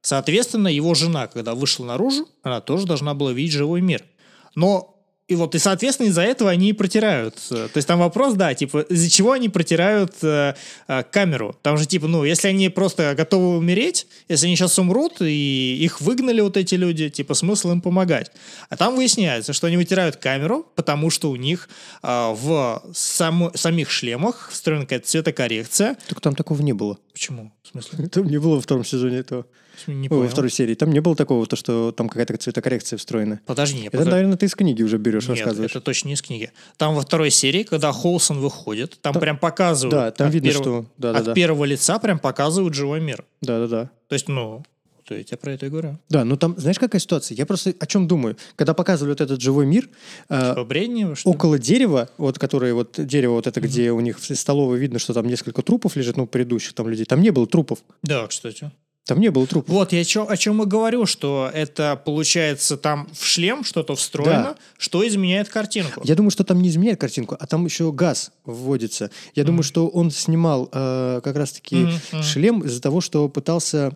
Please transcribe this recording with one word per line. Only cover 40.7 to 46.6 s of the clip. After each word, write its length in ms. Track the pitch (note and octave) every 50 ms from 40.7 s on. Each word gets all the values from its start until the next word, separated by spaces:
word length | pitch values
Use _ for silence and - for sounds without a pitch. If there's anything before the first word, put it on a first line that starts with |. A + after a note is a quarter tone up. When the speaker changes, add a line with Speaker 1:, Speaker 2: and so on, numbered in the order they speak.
| A#2+ A#2+ A2+ A2 _
Speaker 2:
да, 160 | - C3 A#2 A2+
да, 60 | A2+
Speaker 1:
от 60 | A2
Speaker 2:
да. 80 | A2+ -
Speaker 1:
первого 320 | F3+ F3 D#3+ D#3+ C#3+ D3
лица 340 | C#3+ C#3+ C3+ - - F3+ A3+
прям 200 | A3 G#3+ F#3 D3
показывают 540 | - C3+ - - C#3+ D3+ D#3+ G3 F#3+ E3+ D3
живой 260 | C#3 C#3+ C#3 D3 D#3+
мир. 220 | D#3+ D3 B2 G#2 - _ _ _
Speaker 2:
Да, 180 | - C3 A#2+ A2+
да, 80 | A#2
да. 220 | A#2 A#2 A2+ A#2 C3+ _ _ _
Speaker 1:
То 60 | _ C#3+
есть, 120 | C3+ -
ну, 360 | - C#3+ C3 A#2 A2 A2 A#2+ D3+ _ _ _ _ _ _ _ _
то 60 | - A2
я 80 | G#2 G2+
тебе 140 | - B2
про 140 | - - C#3+ C3+
это 140 | C3+ C#3
и 20 | C#3
говорю. 300 | C#3+ D#3+ E3 D3+ C#3+ D#3+ _ _
Speaker 2:
Да, 140 | D#3+ D3 A#2+
ну 100 | A#2 C#3
там, 200 | C#3 E3+ E3 E3+
знаешь, 220 | -